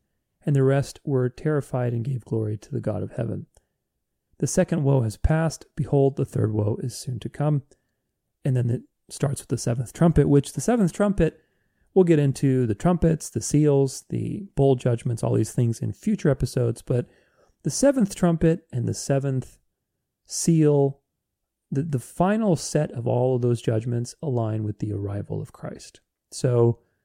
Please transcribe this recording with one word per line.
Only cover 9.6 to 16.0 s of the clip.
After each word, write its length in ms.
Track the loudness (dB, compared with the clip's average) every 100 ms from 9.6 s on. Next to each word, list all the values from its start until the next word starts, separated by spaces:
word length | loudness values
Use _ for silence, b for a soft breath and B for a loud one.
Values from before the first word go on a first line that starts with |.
| -2 -4 -6
trumpet, 360 | 0 4 4 4
which 240 | 4 2
the 80 | -4
seventh 320 | 0 2 0
trumpet, 480 | 0 0 2 -2 -2 _ _ _ _ _
we'll 100 | 2
get 140 | 4 4
into 480 | 4 2 2 2 0
the 80 |
trumpets, 560 | 0 0 2 2 0 -4
the 100 | -8
seals, 640 | 0 2 4 4 2 -2 -8
the 340 | -6 -6 -8 -6
bowl 200 | 0 2
judgments, 480 | 4 0 -2 -2 -4
all 120 | 0
these 180 | 0 0
things 280 | 0 0 0
in 120 | -6
future 360 | -6